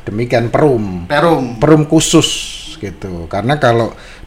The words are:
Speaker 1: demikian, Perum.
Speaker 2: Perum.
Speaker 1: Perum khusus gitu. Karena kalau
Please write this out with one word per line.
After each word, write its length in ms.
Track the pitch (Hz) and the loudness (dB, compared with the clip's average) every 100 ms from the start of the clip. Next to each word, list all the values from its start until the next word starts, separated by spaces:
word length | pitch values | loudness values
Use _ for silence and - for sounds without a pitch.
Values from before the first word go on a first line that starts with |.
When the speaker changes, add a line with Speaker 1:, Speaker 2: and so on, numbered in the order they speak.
Speaker 1:
demikian, 480 | - 101 120 123 117 | -8 -6 -2 0 0
Perum. 560 | 127 147 123 101 90 87 | 2 2 2 -2 -6 -2
Speaker 2:
Perum. 480 | 147 170 151 127 117 | 2 2 2 -2 0
Speaker 1:
Perum 320 | 147 156 151 | 4 4 4
khusus 400 | 160 - 160 - - - - - - | 2 4 2 2 -4 -10 -14 -16 -12
gitu. 480 | 101 - 98 87 | -12 -10 -12 -10
Karena 320 | 80 98 110 147 | -6 -4 -2 0
kalau 400 | 127 117 113 - - - | 2 2 0 -6 -18 -20